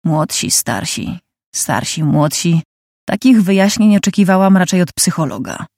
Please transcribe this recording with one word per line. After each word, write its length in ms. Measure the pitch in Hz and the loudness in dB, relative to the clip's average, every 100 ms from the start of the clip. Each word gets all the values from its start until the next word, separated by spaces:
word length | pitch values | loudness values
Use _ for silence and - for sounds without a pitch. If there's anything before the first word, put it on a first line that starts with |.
| 165 | -2
Młodsi, 460 | 156 151 - - | -2 -2 -6 -4
starsi, 680 | - - 101 - - - - _ _ _ - | -4 -2 -6 -6 -8 -8 -10 _ _ _ -10
starsi, 480 | - 117 - - | -4 -4 -4 -4
młodsi. 600 | 151 147 147 - 170 165 - _ _ _ - | 0 0 0 -2 0 0 -2 _ _ _ -8
Takich 380 | 196 262 233 | 0 4 4
wyjaśnień 540 | 185 196 202 - 214 202 | 4 2 2 2 2 4
oczekiwałam 600 | - 202 190 190 196 190 | 0 0 2 4 4 4
raczej 240 | 180 185 | 4 0
od 120 | 175 | 0
psychologa. 720 | - - 170 151 104 113 - 165 | -2 -2 -2 -4 -6 -10 -10 -14